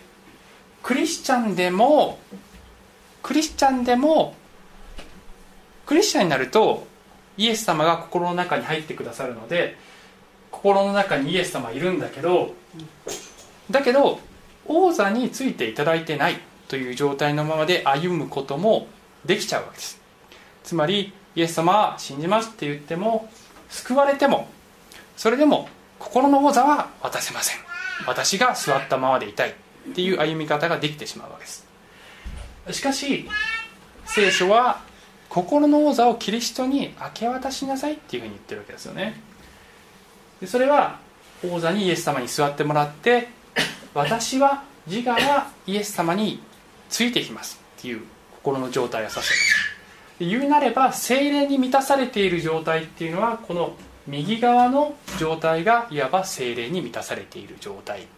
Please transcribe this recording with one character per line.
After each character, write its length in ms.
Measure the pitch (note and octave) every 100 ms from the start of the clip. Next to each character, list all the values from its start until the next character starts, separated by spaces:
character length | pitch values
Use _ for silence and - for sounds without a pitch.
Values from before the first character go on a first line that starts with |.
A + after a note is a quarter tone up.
| - - - - - - - -
ク 120 | -
リ 120 | C4+ E4
ス 160 | -
チ 100 | -
ャ 40 | B3
ン 180 | A3
で 160 | F3+ F3+
も、 480 | F#3 B3+ D4 G3+ - - - - - - - - - - -
ク 120 | -
リ 80 | D4+
ス 120 | D#4
チ 100 | -
ャ 40 | C#4
ン 160 | B3+
で 100 | B3
も、 400 | B3 D4 D4+ D3+ - - - - - - - - - - - - - - -
ク 100 | -
リ 80 | D4+
ス 100 | -
チ 60 | D4
ャ 40 |
ン 20 |
に 60 | F3+
な 80 | C3
る 120 | B2+
と、 360 | A3 F#3 G#2+ - - - - _ -
イ 100 | A3+
エ 60 |
ス 100 | A3
様 200 | - D#3+
が 140 | D#3+ E3
心 300 | - F3+ F3
の 60 |
中 220 | F3 F3 C3+
に 80 |
入 160 | C3+ D#3
っ 20 |
て 120 | D#3
く 100 | -
だ 80 | -
さ 140 | - C3
る 80 |
の 120 | A2+ A2+
で、 300 | E3+ C3 - - - - - - _ -
心 340 | - G3+ G3
の 80 | G3
中 240 | G3+ G3 D3
に 140 | C#3
イ 60 | F3+
エ 80 |
ス 80 | -
様 180 | C3+ A#2+
い 80 | B2+
る 140 | F3+
ん 80 | E3
だ 80 | -
け 120 | -
ど、 340 | E3 F3 - - - E3 D3+ - - - - - - - -
だ 120 | C4+
け 100 | C4+
ど、 260 | C4+ C4+ - - - - - -
王 240 | D#4+ F#4
座 200 | E4 G3+
に 200 | A3+ B3+
つ 140 | -
い 100 | C4
て 140 | - A2+
い 60 |
た 100 | A2
だ 100 | D#3
い 100 | E3
て 120 | D#3+ C#3
な 120 | E3+
い 120 | - - - -
と 100 | C3+
い 140 | B2+
う 40 | B2
状 180 | C#3+
態 200 | C#3+ D3
の 100 | D3
ま 100 | D3+
ま 120 | D#3 D#3
で 160 | F3+
歩 300 | C#3+ C#3+ F3+
む 140 | E3+ C3
こ 140 | C#3
と 160 | C#3 C#3+
も 300 | G#3+ G#3 - - - -
で 120 | C#3+ G#3
き 80 | -
ち 60 |
ゃ 60 | A#2
う 20 |
わ 60 | F#2+
け 80 | -
で 60 |
す。 180 | - - _ _ - - - -
つ 100 | -
ま 120 | E3 D3+
り、 260 | G3+ G3 - - E3+
イ 60 |
エ 40 | E3
ス 80 |
様 180 | E3 E3+
は 220 | G#3 G3 -
信 220 | - C3+
じ 60 | E3
ま 160 | A3
す 60 | A3+
っ 40 |
て 120 | - D3
言 100 | D3
っ 40 |
て 160 | - E3
も、 340 | G#3+ A3 A3 - - - -
救 260 | - -
わ 100 | C4
れ 120 | C#4 C#4
て 100 | C#4
も、 220 | D3+ - - - - - - - -
そ 140 | A3+
れ 60 | B3+
で 80 |
も 240 | D4+ F3 - - - -
心 280 | - A#3+ C#4
の 160 | C#4
王 60 | C#4+
座 140 | A3+
は 240 | C#4 D4 - -
渡 200 | - B2+
せ 120 | -
ま 80 | -
せ 140 | -
ん。 40 | - - - - - -
私 320 | B2+ C3 F#3+
が 160 | B3+
座 220 | - - C3+
っ 120 | -
た 100 | C3
ま 120 | C3
ま 80 | B2+
で 100 | G#2+
い 40 |
た 120 | - A#2+
い 40 |
っ 40 | - - - -
て 80 | -
い 120 | F#3
う 40 | F3+
歩 160 | D#3
み 120 | D#3+ D3+
方 200 | D3+ D#3+
が 100 | D3+
で 100 | D3+
き 80 | D3+
て 100 | -
し 120 | -
ま 100 | -
う 20 |
わ 60 | -
け 80 |
で 40 | -
す。 180 | - - - - - - - - - - - -
し 80 | E3+
か 120 | C#4
し、 360 | C4 C#4 A3 - G#4 A4 A4+ A4+ - - - -
聖 260 | G#3+ F#3+
書 180 | - F#3
は 300 | A3 B3 - - - - - -
心 400 | F3 - D4 D4
の 180 | D4 D4+
王 60 |
座 160 | B3 A#3+
を 80 | -
キ 160 | -
リ 80 | A3+
ス 140 | -
ト 120 | - C4
に 280 | C#4 - -
明 100 | -
け 140 | - A#3
渡 240 | B3+ C4+
し 140 | C4+ C4+
な 100 | C4+
さ 120 | D4
い 60 |
っ 20 | D4+
て 200 | - A#2+
い 40 |
う 20 |
ふ 20 |
う 40 | A2
に 60 |
言 40 | G2+
っ 20 |
て 120 | -
る 80 | G#2
わ 40 | -
け 60 |
で 60 | -
す 80 | -
よ 80 |
ね。 260 | - A3 G#3+ - - - - - - - - - - - -
で、 60 | F#3
そ 120 | B3
れ 80 | C4
は 320 | C#4+ - - - - - - F3+
王 140 | F3
座 100 | E3
に 120 | G3+
イ 60 | F#3
エ 60 | E3
ス 60 |
様 180 | D#3 C3+
に 60 | B2
座 200 | - C#3+
っ 60 |
て 100 | D3
も 80 | D3
ら 140 | D3+ D3
っ 40 |
て、 380 | - A#3+ A#3+ A#3 - - - - - -
私 460 | C#3+ D3 A#3 - C4
は、 240 | C#4 C#4 - - D#3
自 220 | G#3 B3
我 40 |
は 380 | A#3 C4+ C#4+ - - -
イ 100 | G3+
エ 80 |
ス 80 | G3+
様 220 | - E3
に 260 | F#3 G#3+ - - - - - -
つ 160 | -
い 80 | A#3+
て 80 | G3+
い 60 | B2+
き 60 |
ま 100 | A2
す 180 | - - - -
っ 40 |
て 60 | B2+
い 60 |
う 60 | A2 - - - -
心 160 | D3 C3+
の 120 | B2+
状 180 | C3 A#2+
態 140 | A#2
を 20 |
指 80 | G#2+
す 40 | -
わ 40 |
け 60 | -
で 60 |
す。 840 | - - - - - - - - -
で、 60 | F3
言 200 | A#3 C#4+
う 20 |
な 120 | D4
れ 100 | C4
ば、 220 | A#3 B3+
聖 360 | - - C4 C#4+
霊 160 | C#4+ C#4+
に 120 | C#4
満 120 | B3+
た 120 | C4+
さ 140 | C4+ C#4
れ 100 | B3
て 140 | -
い 100 | G3
る 100 | F3
状 220 | D#3 D#3+
態 220 | D#3 D#3+
っ 20 | D#3+
て 180 | -
い 60 | E3
う 60 | F3
の 60 |
は、 160 | F3+ -
こ 140 | -
の 220 | F3 D#3 - - - -
右 340 | C#3+ D#3+ A3+
側 280 | A#3+ B3 B3
の 260 | C#4 D4 - - F#3
状 180 | D#3+ D#3+
態 260 | D#3+ E3
が 240 | F3+ A#3 A#3
い 100 | D3
わ 80 | C3
ば 160 | F#3+
聖 300 | F#3+ - B2
霊 160 | A#2 A#2+
に 100 | F3
満 100 | -
た 120 | G#2+
さ 120 | -
れ 80 | A#2+
て 160 | F#2+ G2+
い 80 | G2+
る 100 | -
状 220 | G#2 G2
態 220 | - G2+ F#2